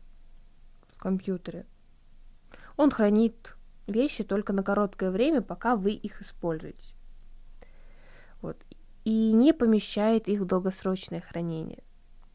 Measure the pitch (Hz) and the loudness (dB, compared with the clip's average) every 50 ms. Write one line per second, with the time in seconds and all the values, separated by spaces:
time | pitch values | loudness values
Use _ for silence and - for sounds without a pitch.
0 | - - - - - - - - - - - - - - - - - - - - | -20 -20 -20 -20 -20 -20 -20 -20 -20 -20 -20 -20 -20 -20 -20 -20 -20 -20 -16 -8
1 | - 185 190 185 - - 190 175 - - - 170 - - - - - - - - | -4 -2 -2 -2 -2 -4 -6 -6 -6 -10 -12 -12 -14 -18 -20 -20 -20 -20 -20 -20
2 | - - - - - - - - - - - - - - - - 294 285 - - | -20 -20 -20 -20 -20 -20 -20 -20 -20 -20 -20 -20 -20 -8 0 4 4 4 4 4
3 | 220 208 208 214 233 226 - - - - - - - - - - - - 202 220 | 4 4 6 6 4 4 2 -4 -18 -20 -20 -20 -20 -20 -20 -14 -8 -4 0 0
4 | 262 294 - - 208 - 196 214 202 - 202 196 190 202 202 202 208 196 - - | 0 0 -2 -4 -6 -4 -4 -4 -2 -2 -2 -2 0 0 2 2 0 0 -2 -4
5 | 190 190 185 190 240 294 330 254 196 - 175 - - 226 254 214 185 202 214 - | -4 -2 0 2 2 2 2 0 0 -4 -6 -4 0 0 0 2 0 -2 -2 -4
6 | - 202 - - - - - - - 170 165 156 - 160 - - - - - - | -6 -12 -12 -14 -16 -18 -12 -8 -6 -4 -4 -4 -6 -12 -14 -16 -18 -20 -20 -20
7 | - - - - - - - - - - - - - - - - - - - - | -20 -20 -20 -20 -20 -20 -20 -20 -20 -20 -20 -20 -20 -20 -20 -20 -20 -20 -20 -20
8 | - - - - - - - - - 160 156 - - - - - - - - - | -20 -20 -20 -20 -20 -20 -18 -14 -12 -12 -12 -12 -16 -20 -20 -20 -20 -20 -16 -8
9 | - 220 220 220 220 220 220 220 240 302 320 320 247 226 220 214 - - - 208 | -2 0 2 2 4 6 6 8 8 6 6 6 4 4 4 4 2 0 -2 0
10 | 208 220 226 226 220 - 202 208 196 180 185 185 180 190 190 - - 190 190 190 | 2 2 2 2 2 0 -2 -2 0 0 0 0 0 -2 -4 -4 -4 -4 -4 -4
11 | - - 180 165 170 - - 170 170 170 165 160 160 - - - - - - - | -4 -8 -10 -10 -10 -8 -8 -6 -6 -4 -6 -6 -8 -10 -12 -14 -18 -20 -20 -20
12 | - - - - - - - | -20 -20 -20 -20 -20 -20 -20